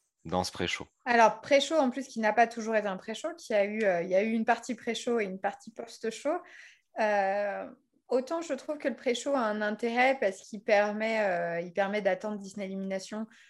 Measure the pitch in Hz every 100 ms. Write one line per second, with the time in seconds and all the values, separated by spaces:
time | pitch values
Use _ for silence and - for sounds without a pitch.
0 | _ _ 80 90 90 - 87 - - _
1 | 254 233 220 220 - 277 277 320 262 277
2 | 262 226 214 220 233 233 220 220 202 190
3 | - 220 320 339 - 214 202 214 208 175
4 | 175 185 220 226 226 233 - 233 - 226
5 | - 233 202 190 208 - - - 233 -
6 | 226 220 285 349 - - - - _ 339
7 | 214 202 190 202 202 196 190 - _ _
8 | - 262 262 330 330 254 - 302 285 233
9 | 262 - 294 277 220 214 208 214 233 240
10 | 254 269 202 190 - 208 - 208 208 208
11 | 220 220 202 175 170 170 175 175 196 214
12 | 196 185 214 208 196 208 190 190 190 190
13 | 190 214 220 - -